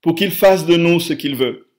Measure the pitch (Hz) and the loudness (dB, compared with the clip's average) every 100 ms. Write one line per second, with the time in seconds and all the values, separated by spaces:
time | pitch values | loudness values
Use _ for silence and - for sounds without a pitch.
0 | 170 165 196 - 196 185 160 170 170 170 | -2 -2 -4 2 2 2 2 2 2 0
1 | 170 147 143 131 127 - _ | 0 -6 -6 -4 -4 -4 _